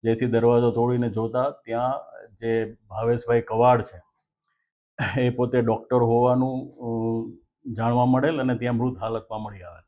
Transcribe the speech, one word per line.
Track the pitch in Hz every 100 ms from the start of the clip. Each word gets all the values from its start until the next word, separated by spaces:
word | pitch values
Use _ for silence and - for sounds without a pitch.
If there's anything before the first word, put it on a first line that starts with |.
| 113
જેથી | 113 123
દરવાજો | 113 117 120 120
તોડીને | 113 120 123 120
જોતા | 104 113 123 135
ત્યાં | 143 - 117 127 135 - - - 98
જે | 113 113 110 - _
ભાવેશભાઈ | 110 113 120 117 117
કવાડ | 113 110 123 123
છે, | - 85 _ _ _ _ _ _ _ _ _ - 107 131
એ | 123
પોતે | 123 123 127
ડોક્ટર | 113 110 - 123
હોવાનું, | 117 117 123 127 131 131 135
અ, | - 120 117 113 113 113 - _ _ - 104
જાણવા | 117 120
મળેલ | 123 127 147 156
અને | 127
ત્યાં | 120 120
મૃત | 120 127 127
હાલતમાં | 113 113 - 107
મળી | 107 98
આવેલ. | 87 85